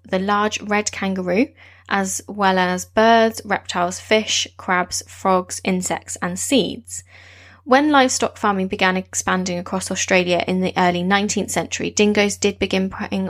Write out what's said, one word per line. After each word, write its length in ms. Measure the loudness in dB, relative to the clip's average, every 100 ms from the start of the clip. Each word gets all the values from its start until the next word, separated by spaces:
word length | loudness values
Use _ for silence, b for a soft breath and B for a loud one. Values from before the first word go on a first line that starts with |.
the 160 | -6 -4
large 420 | 0 0 0 -2
red 300 | -2 -2 -2
kangaroo, 560 | -4 -4 -2 0 2 0 B B B -4
as 320 | -2 -2 -6 -10
well 300 | -2 2 2
as 280 | 2 -2 -2
birds, 560 | 2 6 6 4 0 -4
reptiles, 540 | -6 -4 -2 -2 -4
fish, 480 | 0 0 2 -4 -4 -8
crabs, 460 | -2 0 0 -6 -10
frogs, 540 | -4 0 2 0 -6
insects, 520 | -2 -2 -2 -6 -8 -8
and 160 | -6 -6
seeds. 680 | 0 0 0 -4 -12 -16 -16 B B B B B
When 280 | 2 4 6
livestock 460 | 4 4 2 -4 -2
farming 320 | -2 0 -2
began 280 | 0 0 0
expanding 600 | -4 -4 -2 0 -2 -6
across 320 | -4 -6 -4
Australia 520 | -6 2 2 4 0 0
in 140 | 0
the 120 | 0 2
early 280 | 2 2
nineteenth 480 | 0 0 0 -2 -2
century, 400 | -4 -4 -6 -4
dingoes 460 | 2 2 4 2 0
did 200 | -2 -2
begin 320 | -2 0 -2
preying 400 | -4 -6 -4 -4